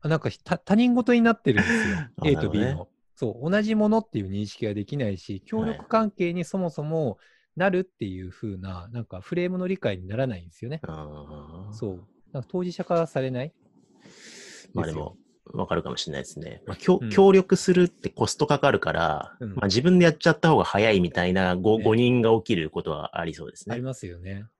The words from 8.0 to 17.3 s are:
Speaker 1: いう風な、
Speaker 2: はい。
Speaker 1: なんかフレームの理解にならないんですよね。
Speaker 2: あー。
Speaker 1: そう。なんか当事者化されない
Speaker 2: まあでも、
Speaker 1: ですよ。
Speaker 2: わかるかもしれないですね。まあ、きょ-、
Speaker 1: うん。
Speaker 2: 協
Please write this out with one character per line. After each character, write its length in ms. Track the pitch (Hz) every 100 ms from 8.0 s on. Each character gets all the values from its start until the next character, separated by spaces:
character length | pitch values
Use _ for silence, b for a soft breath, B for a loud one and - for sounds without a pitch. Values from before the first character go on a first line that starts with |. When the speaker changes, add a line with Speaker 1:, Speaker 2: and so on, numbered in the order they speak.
| 104
Speaker 1:
い 160 | 92
う 80 | 92
風 260 | - 110 95
な、 260 | 95 90
Speaker 2:
は 60 | 92
い。 40 |
Speaker 1:
な 80 | 117
ん 40 |
か 160 | 117 92
フ 140 | -
レ 140 | 175 180
ー 20 |
ム 80 | 185
の 80 | 180
理 120 | 185
解 200 | 120 95
に 80 | 92
な 100 | 110
ら 120 | 135
な 80 | 95
い 60 |
ん 40 | 87
で 60 |
す 120 | _
よ 60 | 117
ね。 100 | 156
Speaker 2:
あ 840 | - 78 76 76 73 76 73 82 104
ー。 20 |
Speaker 1:
そ 180 | 110 110
う。 180 | 92 - _ _
な 80 | 139
ん 20 |
か 40 | 123
当 120 | 185
事 100 | 180
者 120 | 170
化 220 | 180 170 165
さ 120 | -
れ 120 | 131
な 100 | 127
い 100 | 143 _ _ _ _ _ B B B B B B B
Speaker 2:
ま 100 | 87
あ 20 | 80
で 60 |
も、 240 | 80 76 - _ _
Speaker 1:
で 60 | _
す 60 | -
よ。 40 |
Speaker 2:
わ 60 | 92
か 80 |
る 80 | 85
か 80 | 76
も 60 | 64
し 100 | -
れ 60 |
な 80 | 69
い 20 |
で 40 | 67
す 120 | -
ね。 240 | 80 - -
ま 80 |
あ、 20 | 95
き 120 | -
ょ-、 120 | 185
Speaker 1:
う 40 | 113
ん。 40 |
Speaker 2:
協 220 | 107 196